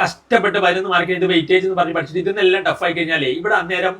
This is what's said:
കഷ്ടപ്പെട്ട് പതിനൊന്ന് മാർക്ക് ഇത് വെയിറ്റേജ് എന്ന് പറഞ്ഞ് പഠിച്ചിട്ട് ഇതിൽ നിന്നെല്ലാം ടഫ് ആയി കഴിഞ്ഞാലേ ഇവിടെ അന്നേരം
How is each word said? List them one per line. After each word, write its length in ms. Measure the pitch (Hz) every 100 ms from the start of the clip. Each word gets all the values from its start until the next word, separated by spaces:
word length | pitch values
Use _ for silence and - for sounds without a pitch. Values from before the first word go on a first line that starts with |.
കഷ്ടപ്പെട്ട് 560 | 180 - _ 233 196 202
പതിനൊന്ന് 300 | 185 180 196
മാർക്ക് 220 | 175 175
ഇത് 140 | 180 185
വെയിറ്റേജ് 400 | 175 160 185 185
എന്ന് 120 | 180
പറഞ്ഞ് 160 | 170
പഠിച്ചിട്ട് 260 | 165 143 170
ഇതിൽ 100 | 180
നിന്നെല്ലാം 340 | 202 185 190
ടഫ് 200 | 170 -
ആയി 100 | 175
കഴിഞ്ഞാലേ 340 | 170 170 160 135
ഇവിടെ 280 | 147 196 208
അന്നേരം 400 | 175 185 185